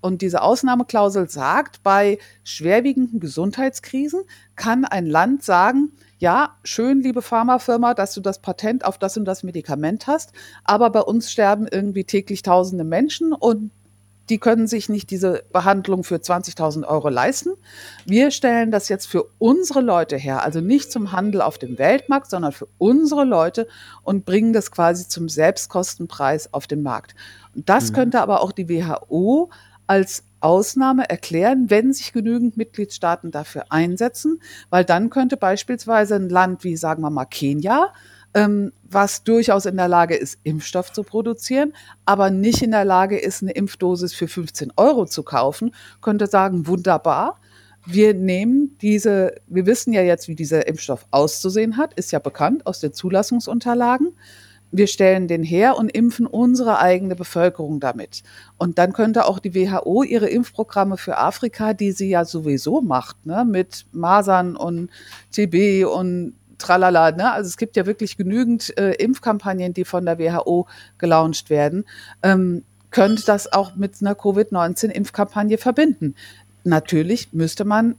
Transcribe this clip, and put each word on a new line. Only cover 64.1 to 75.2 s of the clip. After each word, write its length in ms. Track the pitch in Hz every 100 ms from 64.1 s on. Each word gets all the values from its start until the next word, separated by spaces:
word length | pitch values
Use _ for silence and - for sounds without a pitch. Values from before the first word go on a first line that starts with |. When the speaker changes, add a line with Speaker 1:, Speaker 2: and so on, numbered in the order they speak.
| 196 196 185 180 170
Speaker 1:
und 320 | 170 170 175 - - - _
T 140 | - 208
B 400 | 170 202 190 185
und 480 | 170 180 180 175 - _ _
tralala, 540 | - 180 185 175 160
ne? 200 | 165 220
Also 160 | 220 196
es 100 | -
gibt 200 | 226 -
ja 80 | 185
wirklich 320 | 208 208 -
genügend, 580 | 185 214 247 233 - -
äh, 160 | 196
Impfkampagnen, 800 | 180 226 262 - 214 202 190 180
die 120 | 175 180
von 200 | 180 175
der 120 | 165
W 140 | 165
H 100 | 170 -
O 200 | 175 180 - - _
gelauncht 520 | 170 160 160 156 -
werden, 360 | 151 147 175 208 - - -
ähm, 400 | 190 190 185 175 - _ _
könnte 320 | - 285 220 220
das 280 | 202 -
auch 220 | 196 190 185
mit 260 | 196 -
einer 140 | 202 202
covid 360 | 208 196 214
neunzehn 380 | 190 170 180 220
Impfkampagne 680 | 190 196 -